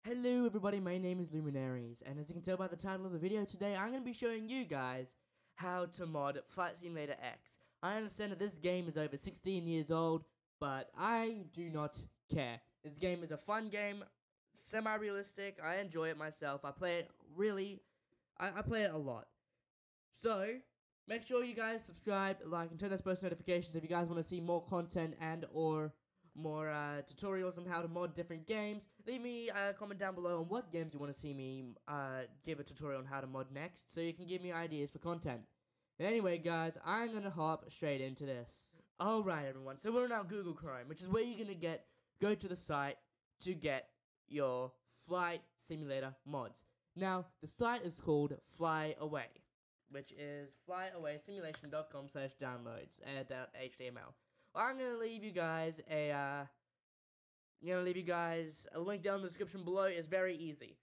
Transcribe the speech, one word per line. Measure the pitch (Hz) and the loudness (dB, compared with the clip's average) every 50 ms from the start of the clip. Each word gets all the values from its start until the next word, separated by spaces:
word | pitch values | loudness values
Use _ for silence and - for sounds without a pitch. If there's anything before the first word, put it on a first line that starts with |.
| - | -2
Hello | 214 240 247 247 247 247 247 247 | -2 0 4 6 6 8 8 8
everybody, | 233 196 214 185 202 202 202 | 6 6 4 4 4 4 4
my | 190 180 180 | 2 2 2
name | 185 185 180 180 185 | 2 4 2 2 2
is | 175 156 | 0 0
Luminaries, | 151 156 156 147 139 135 131 131 127 123 120 117 117 - - | 0 0 0 2 2 2 2 0 0 -2 -4 -6 -10 -10 -8
and | - 139 147 | -6 -6 -6
as | 147 | -6
you | 147 170 | -6 -6
can | 170 165 | -4 0
tell | 175 185 | 0 2
by | 185 190 | 2 2
the | 180 175 | -2 -2
title | 175 - 196 190 190 190 | -4 -2 -2 -2 -2 -2
of | 190 180 | -2 0
the | |
video | 160 160 190 208 214 202 | 0 2 2 2 2 0
today, | 202 - 180 196 202 202 | 0 -2 -2 0 0 2
I'm | 185 196 226 | 0 0 0
gonna | 254 269 247 | -2 -2 -2
be | 247 | -4
showing | 233 - 247 233 226 220 220 220 | -4 0 0 0 0 0 -4 -2
you | 254 262 247 | -2 -2 -2
guys | 160 156 135 131 127 127 131 127 127 - _ _ _ _ _ _ _ _ | -2 -2 0 0 0 -2 -2 -6 -8 -12 _ _ _ _ _ _ _ _
how | - 170 180 180 180 175 | -6 -4 -2 0 0 -2
to | 175 175 - 180 | -2 -2 -6 -4
mod | 165 160 147 143 139 135 135 - | -2 0 2 2 2 0 -2 -8
Flight | - - 190 175 175 - | -8 -2 -2 0 0 -2
Simulator | 170 175 170 170 156 147 143 139 - 127 | -6 -8 -6 -4 -4 -2 -4 -4 -4 -6
X. | 120 - - _ - - _ _ _ _ _ | -8 -8 -10 _ -20 -20 _ _ _ _ _
I | - 180 202 | -2 0 0
understand | 220 220 208 - - 208 208 196 | 0 -2 -4 -4 -4 -4 -4 0
that | 165 | -2
this | 196 208 170 | -2 -2 -2
game | 156 151 175 180 180 175 165 | 0 2 2 4 4 2 0
is | 151 | 0
over | 156 151 143 - | 0 0 0 -2
sixteen | 143 - - - - - 185 190 180 170 | -4 -6 -6 -8 -4 -2 0 0 2 2
years | 165 165 160 151 147 | 2 2 2 4 4
old, | 165 160 165 165 160 160 160 _ _ _ _ _ _ _ | 4 4 6 4 4 2 0 _ _ _ _ _ _ _
but | 151 139 135 165 170 - - - | -2 0 0 -2 -4 -6 -4 0
I | 180 214 233 226 226 226 226 208 185 160 - | 2 4 4 4 4 2 0 -2 -6 -8 -6
do | 170 170 170 | -6 -4 -2
not | 160 151 147 147 - - - - _ _ _ _ | 0 0 0 0 -2 -6 -10 -12 _ _ _ _
care. | - 160 135 120 117 113 _ _ _ _ - | 2 2 2 0 -2 -8 _ _ _ _ -14
This | 151 143 | -14 -6
game | 147 180 185 180 175 170 | 0 0 0 2 0 -2
is | 151 | -4
a | 156 | -6
fun | 143 - - 208 220 220 214 | -6 0 0 0 0 0 -2
game, | 196 208 208 202 202 202 196 - _ _ _ _ _ _ _ _ _ | -2 -2 -2 -2 -2 -6 -10 -14 _ _ _ _ _ _ _ _ _
semi-realistic, | - - - 208 220 220 220 214 214 214 208 202 196 202 - - 196 196 196 196 - 156 | -18 -12 -2 -2 0 2 2 2 2 2 0 0 0 -2 -4 -6 -4 -6 -6 -6 -2 -2
I | 160 175 | 0 0
enjoy | 190 202 185 160 165 160 160 | 0 0 0 0 2 2 2
it | 160 | 0
myself, | 151 156 156 151 - 156 143 139 139 - | 0 -4 -6 -4 -2 -2 -2 -2 -2 -4
I | 143 | -6
play | 139 - 185 175 175 | -4 0 0 2 2
it | 175 165 - - _ - - 151 | 2 0 -4 -12 _ -20 -12 0
really, | 175 202 214 202 196 196 202 196 190 _ _ _ _ _ _ _ _ _ _ _ | 2 2 4 4 2 -2 -4 -4 -10 _ _ _ _ _ _ _ _ _ _ _
I, | - 175 202 175 | -2 -2 -2 0
I | 202 | 0
play | 214 - 226 220 | 0 2 4 4
it | 208 190 | 4 4
a | 160 | 2
lot. | 156 147 135 120 110 - _ _ _ _ _ _ _ _ _ _ _ _ _ _ _ _ _ | 0 -2 -2 -4 -4 -8 _ _ _ _ _ _ _ _ _ _ _ _ _ _ _ _ _
So, | - - - 226 220 190 190 214 240 262 - _ _ _ _ _ _ _ _ | -12 0 2 4 4 4 2 0 -2 -4 -8 _ _ _ _ _ _ _ _
make | - 220 233 220 | -4 -4 -4 0
sure | - 254 247 247 | 4 4 4 4
you | 247 226 | 4 0
guys | 226 226 226 226 226 | 0 0 0 0 0
subscribe, | - - - - - 214 202 196 196 190 190 - - | -2 -6 -10 -4 0 2 4 4 4 4 2 0 -2
like, | 160 165 170 165 165 | -2 0 0 0 -2
and | 165 | -2
turn | 160 196 202 | -2 0 0
those | 190 185 | 0 2
post | - 185 185 185 190 | 4 2 2 2 2
notifications | 180 170 - - - 180 175 165 165 160 | 0 0 0 2 2 2 2 2 0 -2
if | 165 | -4
you | 160 165 | 0 2
guys | 175 175 175 165 | 4 4 4 4
wanna | 170 170 165 | 2 0 0
see | - 185 175 | 0 -2 -2
more | 165 175 175 170 170 | 2 4 4 2 4
content | - 190 175 170 175 - 185 165 160 156 - | 2 0 0 0 2 2 2 2 2 -2 -2
and | 160 160 160 165 170 - - | -2 -2 -2 -2 -4 -2 0
or | 156 160 156 156 156 151 151 147 _ _ _ _ _ _ - _ | 4 4 4 4 4 2 0 -4 _ _ _ _ _ _ -18 _
more, | 151 156 156 151 151 156 156 | -6 -4 -2 -2 0 0 0
uh, | 151 147 147 147 147 143 143 | 0 0 -2 -2 -2 -4 -6
tutorials | - - - 202 196 190 190 185 185 180 175 | -8 -10 -6 -2 0 0 2 0 0 -2 -4
on | 175 | -4
how | 180 175 170 | 0 0 0
to | 170 | 0
mod | 165 165 175 180 175 151 | 0 0 0 -2 -2 -2
different | 165 170 170 170 160 160 | -4 -4 -4 -6 -10 -4
games. | - 220 214 208 208 214 208 - _ _ - - | -2 0 0 0 -2 -4 -6 -10 _ _ -12 -6
Leave | 226 254 254 | -6 -4 -4
me | 240 247 240 233 233 - | -4 -4 -4 -2 -4 -2
a | 190 202 202 202 | 0 0 0 0
comment | 196 202 214 202 202 180 | 0 -2 -6 -8 -4 -2
down | 202 190 190 | -2 -2 -2
below | 175 175 175 175 165 | 0 0 0 2 0
on | 165 | 0
what | 175 202 247 247 175 | 0 0 -2 -2 -2
games | 170 170 165 156 | -2 -2 -2 -2
you | 147 143 | -4 -6
wanna | 143 143 139 | -6 -4 -6
see | - - 151 | -6 -6 -6
me, | 139 139 135 131 131 135 131 123 110 - _ | -4 -4 -4 -4 -4 -6 -8 -8 -12 -12 _
uh, | - 147 143 139 135 131 131 127 - - 139 - | -6 -4 -2 -2 -2 -2 -4 -6 -6 -10 -12 -6
give | 160 160 143 | -6 -6 -4
a | 139 | -6
tutorial | - 143 139 151 147 139 131 | -10 -8 -6 -4 -2 -2 -2
on | 131 | -2
how | 135 139 139 | -4 -4 -4
to | 135 | -4
mod | 131 131 135 131 131 135 | -4 -4 -4 -6 -4 -6
next, | 139 156 180 175 - - - - | -6 -6 -6 -8 -14 -12 -6 -4
so | 165 | -2
you | 165 170 165 | -2 -2 -2
can | 170 185 | -4 -6
give | 170 185 180 | -6 -4 -4
me | 180 180 | -2 -2
ideas | 170 165 170 165 156 147 143 143 | -2 -2 -2 -2 0 -2 -2 -2
for | - | -4
content. | 160 - 170 170 165 165 156 123 113 104 _ _ _ _ _ _ _ _ _ _ - | -6 -2 -2 -2 0 -2 -2 -2 -4 -6 _ _ _ _ _ _ _ _ _ _ 0
Anyway, | 160 196 226 233 202 185 170 160 | 2 4 4 4 4 4 2 4
guys, | 156 170 170 165 165 165 160 - - | 2 2 2 4 2 0 -2 -2 0
I'm | 165 196 220 233 233 220 | 0 2 2 2 0 0
gonna | 214 202 196 | -2 -2 -2
hop | 160 170 156 156 160 - - - | 0 4 4 4 4 2 -2 -12
straight | - - 170 151 143 135 | -6 0 2 2 2 2
into | 131 135 131 - 147 | 0 -2 -2 -4 -2
this. | 139 131 123 120 - - - - - - - - _ _ - | -2 -2 -4 -4 -8 -12 -18 -18 -18 -18 -20 -20 _ _ 0
Alright, | 175 208 226 220 208 190 170 151 143 | 2 4 4 4 4 2 2 2 0
everyone, | 135 131 135 135 135 135 | -2 -4 -6 -8 -8 -8
so | 135 - 214 | -4 -2 4
we're | 233 247 247 | 4 4 4
on | 247 | 4
our | 233 220 196 | 2 0 0
Google | 170 208 208 196 175 160 | -2 -4 -4 -2 -4 -6
Chrome, | - 156 156 131 123 120 | -6 -6 -6 -6 -6 -6
which | 135 156 - | -8 -8 -6
is | 180 | 0
where | 185 190 226 | 4 4 4
you're | 226 240 233 | 4 2 0
gonna | 202 226 202 196 | -4 -4 -4 -4
get, | 165 170 165 160 - - _ _ _ _ _ _ _ | -2 -2 -2 -2 -2 -6 _ _ _ _ _ _ _
go | 196 208 214 | 4 4 4
to | 208 - | 2 2
the | 185 180 | -4 -2
site | 175 - - 151 143 139 143 135 - _ _ _ _ _ _ _ _ | -2 0 0 2 2 2 0 -2 -6 _ _ _ _ _ _ _ _
to | - 180 185 | -2 -2 -2
get | 160 139 156 135 131 - - _ _ _ _ _ _ _ | 2 2 2 2 2 -2 -8 _ _ _ _ _ _ _
your | _ 139 147 139 127 127 123 127 127 - _ _ _ - - - | _ 2 4 4 4 4 2 0 -2 -6 _ _ _ -20 -20 -4
Flight | 160 180 180 175 170 170 165 - _ _ | 0 2 2 2 2 0 -2 -6 _ _
Simulator | - - - 165 156 156 139 135 135 135 135 131 - _ | -12 -6 -6 -4 -4 -2 0 0 0 0 -2 -6 -8 _
mods. | 139 147 139 120 101 - - - _ _ _ _ _ _ | -4 -2 -2 -2 -4 -6 -14 -20 _ _ _ _ _ _
Now, | 175 190 190 185 185 180 - _ _ | 0 2 2 2 2 0 -4 _ _
the | - | -12
site | 156 - - 240 233 240 240 180 | -12 0 2 2 2 2 2 -2
is | 175 165 - | -4 -6 -2
called | - 170 151 147 147 143 143 - - | 2 6 6 6 6 4 0 -4 -10
Fly | - - - 165 160 160 156 156 151 143 - | -18 -4 0 2 4 4 4 2 0 -2 -2
Away, | 156 151 151 143 117 - - - _ _ _ _ _ _ _ _ _ _ | -4 -2 -2 -2 -4 -6 -10 -20 _ _ _ _ _ _ _ _ _ _
which | 139 139 131 - - | -12 -12 -12 -12 -12
is | 131 147 143 147 143 143 139 131 _ _ | -10 -8 -8 -8 -8 -10 -12 -16 _ _
flyawaysimulation | 175 180 185 185 190 185 175 160 147 147 151 - - 202 196 170 160 151 - - 147 | -6 -6 -4 -4 -6 -6 -4 -4 -4 -4 -4 -8 -10 -8 -6 -6 -6 -8 -8 -8 -4
dot | 151 151 156 - | -4 -4 -4 -4
com | - 143 139 | -8 -10 -10
slash | 139 - 147 135 135 - _ | -8 -6 -4 -4 -6 -6 _
downloads, | 139 127 123 120 120 117 117 - - - - - - | -6 -4 -4 -6 -8 -8 -8 -10 -12 -12 -16 -14 -8
uh, | - 139 135 131 120 | -6 -4 -4 -4 -4
dot | 135 127 127 - - | -4 -6 -6 -8 -8
H | 127 131 127 - | -8 -8 -8 -8
T | - 127 | -8 -8
M | 123 123 | -8 -8
L. | 120 - 123 - _ _ _ _ _ _ _ _ | -8 -12 -14 -16 _ _ _ _ _ _ _ _
I'm | 175 220 247 269 | 2 2 2 2
gonna | 262 262 247 240 226 | 0 -2 -2 -2 -2
leave | 226 226 226 220 202 | -2 -4 -4 -4 -6
you | 214 | -4
guys | 180 180 165 165 160 165 160 165 160 156 - - | 0 0 2 2 2 2 0 0 -2 -4 -6 0
a, | 160 151 151 147 | 0 2 2 2
uh, | 143 143 143 139 143 143 139 139 _ _ _ _ _ _ _ _ _ _ _ _ _ _ _ _ _ _ _ _ _ _ - | 2 2 0 0 0 -2 -4 -6 _ _ _ _ _ _ _ _ _ _ _ _ _ _ _ _ _ _ _ _ _ _ 0
I'm | |
gonna | 170 185 180 | 2 2 4
leave | 180 180 175 | 4 2 2
you | 185 180 | 2 2
guys | 170 175 170 170 165 165 165 165 156 151 - - - - | 2 2 2 2 2 2 0 0 -2 -4 -8 -8 -6 -4
a | 160 | -2
link | 170 190 208 196 | -2 -2 -2 0
down | - 202 196 | 0 0 2
in | 196 190 | 2 0
the | |
description | 180 170 - 202 - - 190 175 | -4 -4 -4 -4 -4 -4 -6 -2
below. | 170 185 196 190 | 2 4 4 4
It's | 190 180 170 165 | 4 4 0 0
very | 156 180 190 185 185 180 | 2 4 4 4 4 2
easy. | 156 165 160 151 - 120 - - _ | 0 -4 -6 -6 -8 -12 -16 -16 _